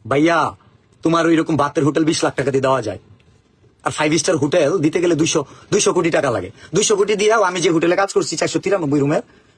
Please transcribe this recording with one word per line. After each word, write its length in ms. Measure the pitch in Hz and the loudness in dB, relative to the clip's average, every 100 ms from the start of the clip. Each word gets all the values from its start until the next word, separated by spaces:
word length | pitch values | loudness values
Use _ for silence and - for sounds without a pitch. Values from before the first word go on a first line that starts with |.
| 113 | -4
ভাইয়া, 480 | 139 165 165 127 95 _ _ _ _ | 0 2 2 -2 -6 _ _ _ _
তোমার 220 | 165 165 165 | -2 0 2
ওই 100 | 160 | 2
রকম 220 | 160 151 | 0 -2
বাতের 260 | 143 165 | -2 0
হোটেল 220 | 147 151 156 | 0 0 0
বিশ 180 | 165 | 0
লাখ 120 | 151 - | -2 -2
টাকা 160 | 143 | -2
দিয়ে 100 | 135 | 0
দেওয়া 200 | 131 131 | 0 0
যায়, 180 | 107 92 _ - _ _ _ _ _ _ | -2 -10 _ -20 _ _ _ _ _ _
আর 80 | 147 | -8
ফাইভ 220 | - 156 | -2 0
স্টার 240 | 160 - 165 | 0 0 0
হোটেল 400 | 143 175 156 185 | 0 2 2 2
দিতে 240 | 151 175 | 0 0
গেলে 140 | 175 151 | 0 0
দুইশো, 300 | 160 165 139 - - | 0 -2 -4 -14 -4
দুইশো 220 | 202 202 | 0 2
কোটি 180 | 170 170 | 0 0
টাকা 200 | 165 143 | 0 0
লাগে। 200 | 107 90 - - | -4 -8 -16 -6
দুইশো 220 | 175 208 202 | -2 0 0
কোটি 200 | 202 208 | 2 2
দিয়াও 260 | 208 226 | 2 4
আমি 200 | 185 185 | 2 0
যে 80 | 175 | 0
হোটেলে 260 | 160 170 180 | 2 2 0
কাজ 180 | 196 | 0
করছি, 240 | 202 175 156 | -2 -4 -4
চারশো 220 | 170 160 | -2 -2
তিরানব্বই 400 | 185 196 151 143 | -2 -2 0 0
রুমের, 220 | 139 180 - - _ | 0 -2 -4 -20 _